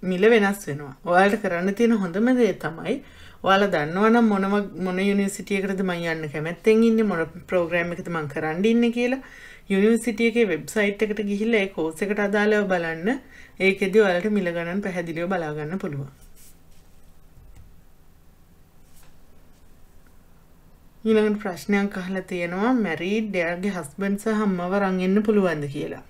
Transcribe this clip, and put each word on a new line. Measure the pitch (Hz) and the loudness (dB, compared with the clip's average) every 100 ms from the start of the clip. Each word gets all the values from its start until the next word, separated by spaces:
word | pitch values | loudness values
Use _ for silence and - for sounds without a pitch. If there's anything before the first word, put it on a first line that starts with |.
මිල | 185 180 208 | -2 2 6
වෙනස් | 233 202 202 - | 6 4 0 -6
වෙනවා. | 147 143 135 - | -10 -10 -12 2
ඔයාලට | 175 196 214 | 4 4 2
කරන්න | 202 170 185 | -2 -2 -2
තියෙන | 196 233 | 2 2
හොඳම | 226 190 170 233 254 | 2 0 0 2 4
දේ | 226 | 2
තමයි | 175 156 165 165 240 - - - - | 2 -6 -8 -6 -8 -8 -20 -20 -6
ඔයාලා | 180 196 202 | 2 4 4
දන්නවනම් | 175 147 175 220 233 226 | 0 -2 0 4 4 4
මොනම, | 202 196 208 202 - | 2 0 0 -2 -6
මොන | 185 180 | -4 -2
යුනිවර්සිටි | 202 202 196 - 190 196 | 0 0 0 -4 -4 -4
එකටද | 196 190 | -2 -2
මං | 190 175 | -2 -2
යන්න | 170 160 156 | -4 -6 -6
කැමැත්තෙන් | 151 156 175 - 220 | -6 -6 -2 4 6
ඉන්නේ, | 226 220 | 6 4
මොන | 220 175 160 175 - | 2 0 -2 -6 -2
ප්‍රෝග්‍රෑම් | 185 170 175 175 | 0 0 0 -2
එකද | 175 185 | -6 -6
මං | 170 151 | -6 -6
කරන්න | 139 156 160 208 | -6 -4 0 2
ඉන්නේ | 233 233 | 4 2
කියලා | 233 247 262 - - - - - | 0 -2 -4 -8 -20 -20 -20 -2
යුනිවර්සිටි | 196 208 226 226 214 233 | 2 4 4 0 0 0
එකේ | 220 220 | 2 0
වෙබ්සයිට් | 156 143 220 208 202 | 0 -4 -2 -2 0
එකට | 214 208 | -2 -2
ගිහිල්ලා | 208 202 220 226 | -4 -2 0 0
ඒ | 190 | 0
කෝස් | - 160 160 | -4 -6 -4
එකට | 202 208 | -4 -2
අදාළව | 202 208 208 214 202 | 0 2 2 2 2
බලන්න. | 185 165 160 180 269 - - - - | 0 -2 -4 -4 -4 -8 -20 -20 -2
ඒකෙදි | 190 196 190 196 | 0 2 2 4
ඔයාලට | 208 175 202 | 4 2 0
මිල | 208 175 | 0 -2
ගණන් | 170 170 185 | -4 -4 -4
පැහැදිලිව | 202 180 170 160 175 | -6 -6 -6 -6 -4
බලා | 190 160 | -4 -4
ගන්න | 151 151 185 | -6 -8 -6
පුළුවන්. | 190 143 135 - - - - - - - - - - - - - - - - - - - - - - - - - - - - - - - - - - - - - - - - - - - - - - - - - 220 | -6 -8 -10 -14 -20 -20 -20 -20 -20 -20 -20 -20 -20 -20 -20 -20 -20 -20 -20 -20 -20 -20 -20 -20 -20 -20 -20 -20 -20 -20 -20 -20 -20 -20 -20 -20 -20 -20 -20 -20 -20 -20 -20 -20 -20 -20 -20 -20 -20 -20 -20 -6 2
ඊළඟට | 220 214 208 | 4 4 0
ප්‍රශ්නයක් | 208 175 - 202 202 196 | -4 -10 -2 0 0 -4
අහලා | 180 190 | -6 -6
තියෙනවා, | 185 180 175 180 220 | -6 -6 -4 -2 0
මැරීඩ්, | 262 196 160 175 214 220 185 | 2 0 -2 -2 -2 -2 -2
එයාගේ | 165 175 196 | -2 -2 -4
හස්බන්ඩ් | 180 170 - 196 202 | -6 -10 -6 -4 -2
සහ | - | -2
අම්මව | 214 214 180 175 | 0 0 0 -2
අරන් | 196 202 185 | 0 0 0
එන්න | 185 196 | 2 2
පුළුවන්ද | 214 214 185 156 143 | 4 4 2 0 -4
කියලා. | 139 160 - - | -6 -8 -10 -16